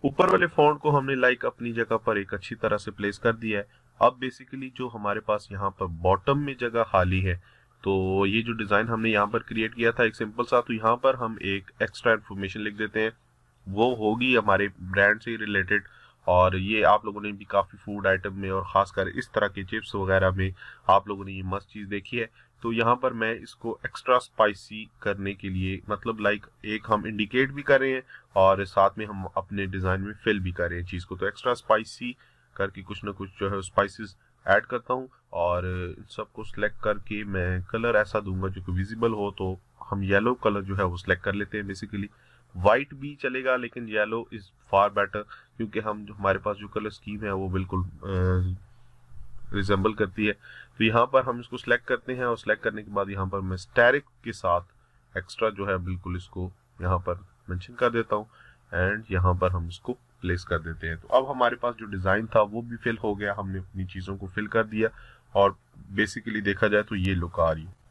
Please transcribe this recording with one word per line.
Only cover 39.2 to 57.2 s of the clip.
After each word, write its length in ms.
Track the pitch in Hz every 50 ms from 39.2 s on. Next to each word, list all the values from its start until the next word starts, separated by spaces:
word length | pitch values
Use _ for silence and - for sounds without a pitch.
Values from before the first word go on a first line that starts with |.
| 101 101 101 -
तो 220 | 98 95 92 92 _ _ _ _ - -
हम 120 | - 98 98
yellow 320 | 95 101 98 104 120 127
color 280 | 127 - 113 104 101 98
जो 140 | 98 98
है 80 | 98 101
वो 120 | 92 87
select 260 | 87 - - 92 90 -
कर 120 | 101 95
लेते 240 | 101 101 98 - 107
हैं। 60 | 104
Basically 420 | 98 98 98 - 101 - 101 98 101 _ _ _ _ _ _ _ _ _
White 380 | 90 87 101 107 127 139 - 143
भी 200 | 139 135 143 147
चलेगा, 420 | 139 - 135 123 131 131 131 127
लेकिन 320 | 127 123 117 - 127 120 110
yellow 400 | 107 107 104 104 110 117 117 - -
is 80 | 110 95
far 460 | _ _ _ _ _ - 98 101 104
better, 340 | 98 104 101 98 - - - _ - - - _ _
क्योंकि 240 | _ 117 107 - -
हम, 240 | 107 110 104 104 107
जो 100 | 101 104
हमारे 240 | 98 98 98 98 -
पास 180 | - 107 104
जो 120 | 98 104 101
color 220 | - 113 107 107
scheme 300 | 104 - _ - 104 101
है 120 | 107 104 98
वो 160 | 95 95 92
बिल्कुल, 340 | 90 95 92 90 - 92 90
अ, 720 | 92 - - - 98 95 92 92 92 92 92 92 92 92 95 - - - - - - - - - - - - - - - - - - -
resemble 380 | 101 98 95 101 95 95 110 107
करती 340 | - 110 95 92 - 107
है। 60 | 107 101 _ _ - - - - - _ -
तो 60 | 120
यहाँ 220 | 110 110 117 120 127 131
पर 100 | 131 123
हम 180 | 127 120 120
इसको 160 | 120 - -
select 280 | 123 - 123 120 123 -
करते 280 | - 131 120 _ - 127
हैं 120 | 123 127
और 140 | 120 117 110
select 240 | - 104 107 110 -
करने 200 | 113 104 107 104
के 80 | 110
बाद 200 | 104 98 98 98
यहाँ 160 | 98 98 95
पर 140 | 92 95 98
मैं 160 | 95 92 92
steric 480 | 90 - - - - 120 120 127 147 - _ _ _ _
के 80 | 113 113
साथ 280 | - - 95 87 87 87 _ _ _ _ _ _ _ _ _ _
extra 340 | 98 90 - - - 113 110
जो 160 | 107 95 98
है 120 | 101 98 92
बिल्कुल 380 | 90 90 92 90 - 92 90
इसको 360 | 87 87 - - 92 90 92 - _ _ _ _ _ 90
यहाँ 160 | 90 92 87
पर 260 | 90 - 87 87